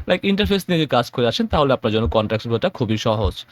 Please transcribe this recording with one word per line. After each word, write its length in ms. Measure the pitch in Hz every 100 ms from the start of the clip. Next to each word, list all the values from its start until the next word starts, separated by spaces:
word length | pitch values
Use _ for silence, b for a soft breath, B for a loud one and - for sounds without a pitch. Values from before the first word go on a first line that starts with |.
| -
like 200 | 185 196
ইন্টারফেস 380 | 196 202 196 -
নিয়ে 120 | 175
যদি 60 | 151
কাজ 240 | 123 123
করে 160 | - 117
আসেন, 200 | - 226
তাহলে 260 | 170 143
আপনার 200 | 123 117
জন্য 140 | 107 113
কন্ট্রাক্টস 400 | 113 107 110 117
বোঝাটা 220 | 113 180
খুবই 280 | - 107 110
সহজ। 480 | 123 107 98 - -